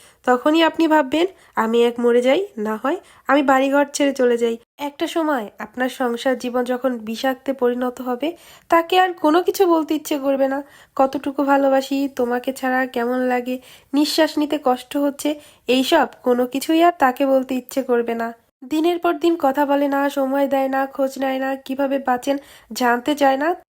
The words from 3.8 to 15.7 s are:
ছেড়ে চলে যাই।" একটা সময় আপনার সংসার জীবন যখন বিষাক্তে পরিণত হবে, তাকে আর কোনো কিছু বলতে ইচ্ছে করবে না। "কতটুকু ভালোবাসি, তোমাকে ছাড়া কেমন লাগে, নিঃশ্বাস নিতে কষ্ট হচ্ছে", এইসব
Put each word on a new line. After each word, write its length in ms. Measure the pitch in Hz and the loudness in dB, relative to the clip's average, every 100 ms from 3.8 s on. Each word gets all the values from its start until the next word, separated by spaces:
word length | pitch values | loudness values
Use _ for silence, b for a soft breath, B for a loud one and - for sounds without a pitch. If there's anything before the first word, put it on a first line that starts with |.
| 285 | 0
ছেড়ে 200 | - 285 | 0 0
চলে 260 | 269 247 233 | 2 0 2
যাই।" 180 | 233 233 _ - | -2 -4 _ -12
একটা 280 | 285 285 320 | -10 -6 -4
সময় 440 | 339 311 269 202 - | -2 -2 -2 -4 -12
আপনার 300 | 214 247 254 | -12 -6 -4
সংসার 500 | 254 247 233 269 247 | -2 -4 -2 -2 -2
জীবন 260 | 247 247 | -2 -4
যখন 340 | 247 247 262 240 | -2 -2 -4 -4
বিষাক্তে 540 | 220 226 262 254 - | -8 -4 -4 -4 -4
পরিণত 480 | 269 247 247 254 247 | -2 -2 -2 -4 -6
হবে, 360 | 254 247 311 339 B B B | -8 -4 -6 -6 B B B
তাকে 300 | 330 330 370 | 0 2 2
আর 120 | 370 | 2
কোনো 300 | 349 302 339 | 2 2 2
কিছু 240 | 359 370 359 | 2 2 4
বলতে 280 | 330 311 | 2 0
ইচ্ছে 240 | 302 - 294 | -4 -4 -4
করবে 300 | 277 269 269 | 0 0 0
না। 140 | 277 285 B B - | -2 -8 B B 0
"কতটুকু 480 | 269 277 285 269 | 0 0 -4 -2
ভালোবাসি, 640 | 277 277 277 269 269 277 277 277 | 2 4 4 2 0 -2 -2 -2
তোমাকে 360 | 240 247 247 | -2 -2 -4
ছাড়া 340 | 262 262 254 262 | -4 -2 -2 -2
কেমন 320 | 247 240 254 | -2 -2 -2
লাগে, 420 | 254 247 247 254 B B B | -2 -2 -4 -8 B B B
নিঃশ্বাস 440 | 277 294 - 311 311 | 0 0 2 0 0
নিতে 200 | 294 302 | -2 0
কষ্ট 320 | 262 254 - 285 | 0 -2 -2 -2
হচ্ছে", 440 | 285 285 294 302 B B | -2 -2 -4 -6 B B
এইসব 400 | B | B